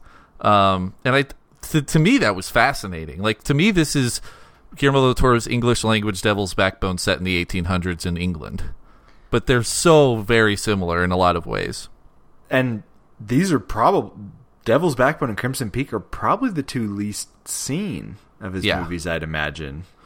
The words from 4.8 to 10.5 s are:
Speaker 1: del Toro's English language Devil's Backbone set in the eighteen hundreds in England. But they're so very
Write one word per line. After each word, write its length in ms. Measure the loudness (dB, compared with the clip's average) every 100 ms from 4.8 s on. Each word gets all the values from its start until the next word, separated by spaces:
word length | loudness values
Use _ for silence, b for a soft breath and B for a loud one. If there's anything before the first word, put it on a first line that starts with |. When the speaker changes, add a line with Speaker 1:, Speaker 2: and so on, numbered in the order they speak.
| 2 4 4
Speaker 1:
del 60 |
Toro's 340 | 4 4 4 2
English 340 | 0 2 2
language 400 | 2 2 0 0
Devil's 320 | 0 0 0
Backbone 440 | 0 0 0 -2 -2
set 200 | 0 0
in 60 |
the 120 | 0 -2
eighteen 280 | -2 -4
hundreds 420 | -2 -2 -2 -4 -4
in 100 | -2
England. 460 | -2 -4 -8 -8 -8 -10 b b b b -4
But 180 | -2 2
they're 160 | 2
so 500 | 0 0 6 6 6 2
very 380 | 2 4 4